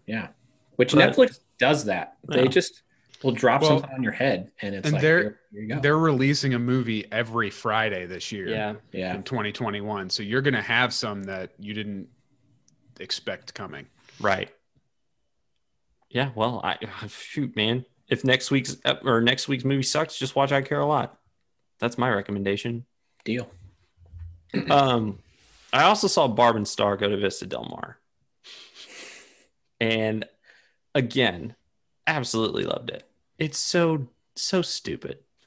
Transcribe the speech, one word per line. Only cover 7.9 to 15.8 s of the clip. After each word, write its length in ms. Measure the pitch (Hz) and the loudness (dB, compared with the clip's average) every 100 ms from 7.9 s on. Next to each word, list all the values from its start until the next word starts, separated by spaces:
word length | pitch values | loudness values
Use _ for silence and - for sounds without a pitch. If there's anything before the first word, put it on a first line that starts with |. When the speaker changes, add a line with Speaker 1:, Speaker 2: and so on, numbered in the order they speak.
| 95 | -2
Speaker 3:
this 260 | 90 90 - | -8 -10 -8
year 200 | 104 92 | -8 -4
Speaker 4:
Yeah. 240 | 110 107 104 _ | -4 -4 -8 _
Speaker 1:
Yeah. 220 | 95 92 | -8 -6
Speaker 3:
in 80 | 95 | -6
twenty 300 | 95 127 104 | -6 -4 -4
twenty-one. 580 | 101 117 104 104 101 92 | -4 -4 -4 -6 -6 -6
So 120 | - | -6
you're 200 | 104 127 | -2 -2
gonna 180 | 139 120 | 0 -2
have 320 | 101 117 123 | 0 0 0
some 300 | - 113 101 | -2 -6 -6
that 280 | 98 95 92 _ | -8 -8 -10 _
you 140 | 101 | -10
didn't 360 | 107 104 98 - _ _ _ _ _ _ _ _ - | -8 -8 -8 -12 _ _ _ _ _ _ _ _ -18
expect 540 | 92 - - 95 - | -10 -8 -8 -10 -12
coming. 320 | - 95 73 69 _ _ - | -14 -12 -14 -18 _ _ -4
Speaker 2:
Right. 300 | 107 95 98 _ _ _ _ _ _ _ _ _ _ _ _ _ | 0 0 -2 _ _ _ _ _ _ _ _ _ _ _ _ _